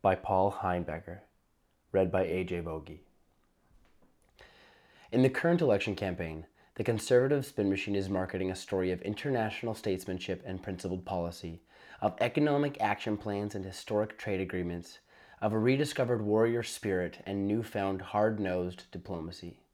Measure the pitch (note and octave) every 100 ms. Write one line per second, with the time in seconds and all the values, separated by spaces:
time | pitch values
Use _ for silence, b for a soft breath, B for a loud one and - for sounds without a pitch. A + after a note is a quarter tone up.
0 | G2 F#2 - F#2+ G2 - F#2 F2+ D#2+ D#2+
1 | E2+ F#2 - _ _ _ _ _ _ G2
2 | F#2 F#2 F2 F2+ F2 F2 E2 D#2+ D2+ D#2
3 | _ _ _ _ _ _ _ _ _ _
4 | _ _ _ _ B B B B B B
5 | B A#2+ C3 C3 E3+ E3+ D3+ G2+ A2 F#2+
6 | G2 F2 E2+ D#2 D#2+ b b - A2 A2
7 | - B2 C3+ C#3+ C3 - G2 G2 G#2 G2+
8 | F#2+ F#2+ F#2 F#2+ F#2 F#2 - G2 F#2 F2+
9 | - G#2+ D3 B2+ A2 - A#2 G#2+ A2 F#2+
10 | - F2+ - F2+ - F#2 G#2 F2+ F#2 F2+
11 | F2+ F#2 E2+ E2+ E2+ E2 _ B B B
12 | G#2+ - A#2+ - D3 C#3+ D3 C#3+ G#2 G#2
13 | - G#2+ G#2+ G2+ G#2 G2+ F#2+ F#2+ - G#2
14 | G#2+ - - F#2+ F#2 F2+ F2 F2 - -
15 | B B B B G#2+ A2 A#2 C3+ D3 -
16 | B2 A#2+ G#2 G#2+ A2+ A#2 A2 - G#2+ F#2
17 | F2 - - G2+ G2 G#2+ A2 G#2+ G2 F#2+
18 | F#2 G#2 A2 G#2+ F#2+ F2+ F2+ F2+ - F2
19 | E2+ E2+ E2 F2 F2 - _